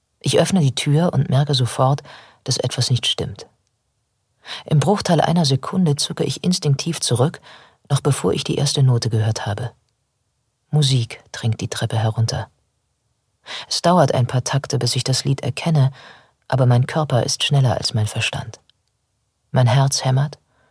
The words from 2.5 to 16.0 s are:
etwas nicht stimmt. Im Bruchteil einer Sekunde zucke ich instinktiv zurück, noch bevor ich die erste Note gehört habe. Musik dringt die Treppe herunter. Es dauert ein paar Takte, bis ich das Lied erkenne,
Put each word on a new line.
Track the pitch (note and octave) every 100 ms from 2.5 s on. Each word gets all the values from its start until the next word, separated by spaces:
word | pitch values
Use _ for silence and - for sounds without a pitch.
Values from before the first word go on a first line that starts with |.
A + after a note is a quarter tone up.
| B2+
etwas | B2 - B2+
nicht | B2 -
stimmt. | - - G2 - _ _ _ _ _ _ _ _ _ - - -
Im | D3+
Bruchteil | C3+ G3+ - E3
einer | - E3+
Sekunde | D3 C3+ - F#3+ F3 C#3+
zucke | - -
ich | D#3+ -
instinktiv | - F3+ D3 C3+ - D#3+
zurück, | - A2+ C#3+ - - - - _ -
noch | C#3+
bevor | D3+ C#3 -
ich | -
die | - D#3+
erste | C#3+ -
Note | C3 A#2+ A#2
gehört | G#2+ G#2+ A2 -
habe. | G#2 B2 - _ _ _ _ _ _ _ _ -
Musik | D3+ C#3 C3 A2+ - _
dringt | - A2+ A2
die | -
Treppe | - A2+ A2+
herunter. | A2 G#2+ A2+ - A2 _ _ _ _ _ _ _ _ _ - - -
Es | -
dauert | E3+ F3+ C#3
ein | - B2
paar | B2+
Takte, | - C#3 - B2+
bis | B2 -
ich |
das | - C3
Lied | - C#3
erkenne, | B2+ - - D#3 C3+ -